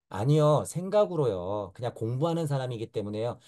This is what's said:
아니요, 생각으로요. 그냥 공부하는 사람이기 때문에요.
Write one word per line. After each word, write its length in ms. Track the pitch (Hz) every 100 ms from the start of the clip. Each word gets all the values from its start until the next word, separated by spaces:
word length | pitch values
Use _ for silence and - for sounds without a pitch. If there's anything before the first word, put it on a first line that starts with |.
| _
아니요, 540 | - 131 151 151 139 -
생각으로요. 1040 | 165 190 208 202 165 127 92 90 104 95
그냥 200 | - 120
공부하는 540 | - 113 127 165 165 156
사람이기 440 | 139 127 117 113
때문에요. 480 | 113 104 107 117 -